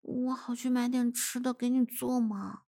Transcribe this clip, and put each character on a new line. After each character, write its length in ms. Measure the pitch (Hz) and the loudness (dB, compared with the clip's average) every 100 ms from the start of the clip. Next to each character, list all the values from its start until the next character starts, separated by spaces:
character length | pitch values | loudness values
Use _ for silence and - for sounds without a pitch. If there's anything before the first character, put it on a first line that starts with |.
我 320 | - 254 254 | -6 -4 -2
好 220 | 254 - 240 | -4 -4 -4
去 140 | 254 | 2
买 180 | 247 240 | 2 2
点 240 | 247 240 | 2 2
吃 280 | 240 - 247 | 0 -4 -2
的 120 | 247 | -2
给 160 | 247 247 | 0 2
你 160 | 254 240 | 4 2
做 360 | - 247 254 | 0 0 2
嘛。 420 | 226 202 196 202 _ | 2 -2 -8 -10 _